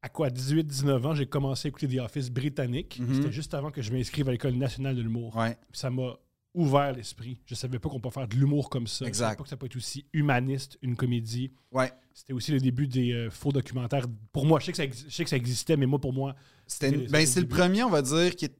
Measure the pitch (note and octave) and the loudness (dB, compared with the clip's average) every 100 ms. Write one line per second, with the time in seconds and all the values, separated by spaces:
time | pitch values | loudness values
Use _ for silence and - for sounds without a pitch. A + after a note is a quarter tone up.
0 | B2+ - D3 B2 C3 D3+ D#3 C3+ C#3+ C3+ | -14 -2 -2 0 2 2 2 0 2 2
1 | B2+ D#3 C3+ D3 C3+ C3 D3 - C#3+ B2+ | 2 0 0 0 0 -2 -4 -2 -2 -2
2 | A2+ D3 B2+ B2 C#3 C3 B2+ A#2+ - - | -2 -6 -4 -2 -2 -2 -2 -2 -6 -6
3 | B2 C3+ D3 G#2 D#3 D3 C#3+ D3 G#2+ B2+ | -2 0 0 -2 -6 -6 -6 -6 -4 -2
4 | A#2+ D3 C3+ B2 C#3 B2 C3 A2+ C3+ B2+ | -2 -2 0 0 0 0 -2 -2 -4 -2
5 | A2+ A2+ A#2 A2 A2+ A#2 _ - C3+ B2 | -2 -2 -4 0 0 -2 _ -8 -4 -2
6 | B2+ A2+ _ _ _ F3 D#3 C#3 C#3+ B2+ | -4 -8 _ _ _ 2 6 6 4 -2
7 | G#2+ - A2+ B2+ - A#2+ B2+ B2+ D#3 C#3 | -10 -12 -12 -12 -12 -8 -6 -4 -4 -6
8 | B2 C#3 B2+ A2+ C#3 D3 C3 C3+ A2+ - | -8 -6 -2 2 4 4 0 -2 -4 -4
9 | B2 G#2 A#2 G#2+ C#3 C3 C3 B2 - C3+ | -4 0 0 -2 -8 -10 -10 -8 -8 -10
10 | - D#3 D3 B2 C3 C#3 - - B2+ A#2+ | -4 0 4 4 2 -2 -6 -8 -4 0
11 | B2 A#2+ A2+ A#2+ C3 - _ B2+ B2+ - | 0 0 -2 -4 -6 -10 _ 0 0 -2
12 | _ - - C3 A#2+ C#3+ C3 B2 C#3+ B2+ | _ -20 -8 -6 0 2 4 2 0 2
13 | A#2+ A#2+ A#2 - D3 C#3 A#2+ B2+ B2 C#3 | 2 0 -4 -4 -2 0 -2 -4 -2 -2
14 | B2 A2 - - C#3 D#3 D3 F3 C#3+ A#2 | -2 -8 -8 0 6 4 4 -4 -4 -6
15 | - - E3+ C#3 A#2+ B2 - D#3 C3+ C#3 | -12 -6 -2 0 0 -4 2 2 4 2
16 | C3+ C3 C3+ C3+ - _ _ - C3+ D3 | 0 -4 -4 -8 -18 _ _ -2 0 0
17 | B2 D3 D#3 F#3 F3 - F3+ G3 B3 D#3+ | 2 4 4 4 2 4 4 4 4 4
18 | C3 D#3 F3 F3 D3 - | 4 4 2 2 -6 -6